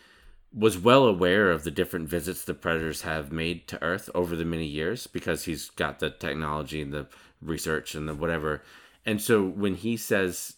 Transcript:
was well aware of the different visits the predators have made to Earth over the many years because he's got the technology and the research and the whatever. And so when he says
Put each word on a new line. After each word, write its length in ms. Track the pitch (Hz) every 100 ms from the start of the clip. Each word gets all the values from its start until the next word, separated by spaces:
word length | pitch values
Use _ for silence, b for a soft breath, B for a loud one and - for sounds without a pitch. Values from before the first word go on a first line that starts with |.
| b b b b _
was 240 | - 110 90
well 260 | 104 131
aware 460 | 127 92 90 98 101
of 120 | 80
the 80 | 80
different 380 | 76 87 90 78
visits 340 | 85 82 87
the 100 | -
predators 480 | 80 90 82 80 76
have 280 | - 78 71
made 380 | 80 82 85 -
to 120 | -
Earth 280 | 80 95 -
over 200 | 87 87
the 100 | 85
many 200 | 82 82
years 420 | 80 73 82 123 -
because 380 | 87 - 80
he's 260 | - 78 -
got 300 | - 78 73
the 100 | -
technology 680 | - 85 73 78 76 73 78
and 100 | 71
the 140 | 73 69 b b b
research 540 | 76 80 82 78 -
and 140 | 78 76
the 60 |
whatever. 480 | 73 82 82 78 73 b b b b -
And 140 | 104
so 240 | - 110
when 320 | 95 87 101 90
he 200 | 110 117
says 560 | - 104 95 85 -